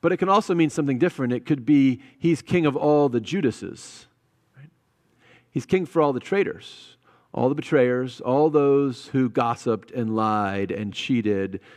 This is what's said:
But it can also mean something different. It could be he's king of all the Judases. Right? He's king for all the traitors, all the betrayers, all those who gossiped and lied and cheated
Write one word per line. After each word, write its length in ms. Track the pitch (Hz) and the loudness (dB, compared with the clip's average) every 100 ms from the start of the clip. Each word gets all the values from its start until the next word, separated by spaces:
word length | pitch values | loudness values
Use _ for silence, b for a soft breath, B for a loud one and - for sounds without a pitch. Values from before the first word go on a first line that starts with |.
But 120 | 170 | 0
it 40 | 180 | 0
can 120 | 180 | 2
also 260 | 202 208 | 2 2
mean 160 | 175 160 | 0 0
something 280 | - 143 131 | 0 -2 0
different. 340 | 175 - 127 | 0 0 -4
It 120 | 123 | -4
could 220 | - 147 117 | -2 -4 4
be 340 | 147 135 127 B B | 4 4 2 B B
he's 220 | 170 160 | 0 0
king 260 | - 180 156 | 0 0 2
of 100 | 139 | 0
all 320 | 151 151 143 | 2 2 2
the 120 | 120 | 0
Judases. 880 | 107 180 143 107 92 82 - - - _ _ _ _ _ | -2 -2 -2 -2 -10 -14 -18 -20 -20 _ _ _ _ _
Right? 140 | 143 _ _ _ _ b b b b | -20 _ _ _ _ b b b b
He's 160 | - - | -8 -2
king 200 | 190 170 | -2 0
for 140 | 165 | 0
all 120 | 151 | 0
the 80 | 127 | 0
traitors, 760 | - 196 190 - - - - - b b b | -4 -2 -2 -6 -16 -20 -20 -20 b b b
all 160 | - 123 | -2 -2
the 60 | |
betrayers, 680 | 147 - 151 123 123 127 120 | -2 0 2 4 2 -4 -8
all 280 | - 131 156 | -2 2 2
those 600 | 151 143 139 139 123 - | 2 4 2 0 -4 -6
who 200 | 135 127 | 0 0
gossiped 640 | 107 120 120 - 110 - | 0 -2 -2 -4 -4 -4
and 260 | 123 113 110 | -8 -4 -2
lied 540 | 110 107 101 98 98 | 0 0 -2 -4 -4
and 240 | 101 104 | -6 -8
cheated 680 | 90 - 127 107 101 98 95 B | -8 -2 0 0 -2 -2 -8 B